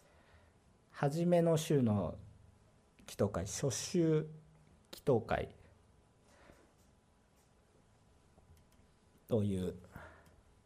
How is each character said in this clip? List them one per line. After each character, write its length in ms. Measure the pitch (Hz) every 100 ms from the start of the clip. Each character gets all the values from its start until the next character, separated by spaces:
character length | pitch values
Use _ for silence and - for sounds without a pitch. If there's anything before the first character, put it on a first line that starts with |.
| _ _ _ - - _ _ _ _
初 340 | - 143 160 175
め 160 | 175
の 140 | 170 156
週 260 | - 147
の 340 | 117 104 82 - - - - _ _ _ _ - -
祈 80 | -
祷 140 | 101
会、 160 | 92 -
初 260 | - 143
週 560 | - - 180 160 156 156 - - - _ - _
祈 100 | - -
祷 160 | 117
会 260 | - - - - - - _ _ _ _ _ - - - _ _ _ _ _ _ _ _ _ _ _ _ _ _ _ _ _ - - - _ - - _ _ _ -
と 120 | 117
い 240 | 101 92 90
う 80 | - - - - - - - _ _